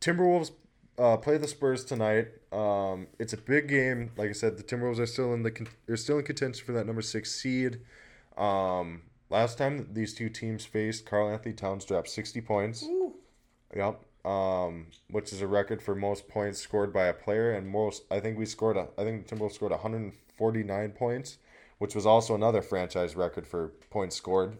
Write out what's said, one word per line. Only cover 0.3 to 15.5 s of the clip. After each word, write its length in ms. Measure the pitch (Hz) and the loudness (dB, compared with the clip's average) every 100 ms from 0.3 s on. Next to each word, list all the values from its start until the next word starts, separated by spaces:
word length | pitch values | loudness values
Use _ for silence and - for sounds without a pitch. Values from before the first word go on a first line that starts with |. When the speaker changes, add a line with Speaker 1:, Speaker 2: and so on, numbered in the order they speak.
| 175 156 - _ _ _ - | 4 2 -8 _ _ _ 4
Speaker 1:
uh, 200 | 120 110 | 6 6
play 200 | 147 151 | 4 2
the 100 | 147 | 0
Spurs 360 | - 139 127 - | 0 0 0 -2
tonight. 420 | 120 107 110 113 - _ | 0 2 4 2 -6 _
Um, 560 | 101 104 101 98 92 92 - | 0 2 2 0 -4 -8 -8
it's 140 | 113 | -6
a 40 | 107 | -6
big 300 | - 143 143 | 2 2 4
game. 440 | 139 127 123 120 113 | 2 2 0 -4 -4
Like 140 | 107 | -4
I 40 | |
said, 240 | 104 113 107 | 0 -2 -2
the 60 | |
Timberwolves 360 | - 123 123 117 | -4 -2 0 0
are 60 | 117 | -2
still 260 | 123 127 | 0 0
in 100 | 117 | 0
the 80 | 113 | -2
con-, 160 | 113 113 - - | -4 -10 -12 -6
they're 100 | 113 | -4
still 220 | - 147 | 0 0
in 60 | 143 | 0
contention 400 | 143 131 120 - | -2 -4 -4 -4
for 60 | |
that 120 | 120 107 | -2 -2
number 160 | 113 | -4
six 300 | 110 110 107 | -4 -6 -6
seed. 480 | - 131 127 127 117 - - - - _ - | -4 -2 0 0 -4 -12 -20 -20 -20 _ -2
Um, 680 | 104 98 95 90 85 85 - _ - | 2 2 2 0 -2 -8 -16 _ -2
last 280 | 104 117 117 | 2 2 2
time 320 | 139 143 110 | -2 -2 -4
these 200 | 107 104 | -4 -4
two 140 | - 113 | -4 -8
teams 360 | 113 113 110 - | -6 -6 -6 -4
faced, 400 | 107 107 113 - | -2 -2 -4 -2
Karl 240 | 104 104 | 0 2
Anthony 240 | 107 117 110 | -2 -6 -6
Towns 300 | 98 98 - | -4 -4 -2
dropped 240 | 92 80 | -2 -2
sixty 320 | - 107 131 | -6 -8 -8
points. 420 | 117 104 104 117 | -2 0 0 -4
Speaker 2:
Ooh. 320 | 302 370 370 - - _ _ _ _ - | -4 -2 -2 -6 -20 _ _ _ _ -2
Speaker 1:
Yep. 280 | 101 110 - _ 92 | -2 -4 -10 _ -2
Um, 600 | 98 95 92 87 85 80 - - | 0 2 0 0 -4 -14 -20 -8
which 220 | 107 104 | -6 -4
is 80 | 98 | -4
a 60 | |
record 340 | 98 | 0